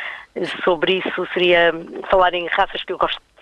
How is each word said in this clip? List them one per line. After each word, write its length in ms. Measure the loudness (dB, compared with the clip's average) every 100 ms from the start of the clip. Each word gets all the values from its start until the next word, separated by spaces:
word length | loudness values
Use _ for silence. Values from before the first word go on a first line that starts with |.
| -12 -14 -12 -8 -6 -2 0
sobre 320 | 2 2 0
isso, 280 | -2 -4 -4
seria 400 | 0 4 6 4 2 -8 -12 0
falar 220 | 4 4
em 120 | 2 -4
raças 360 | 0 0 -2
que 80 | -8
eu 60 | -2
gosto 240 | -2 -2 _ _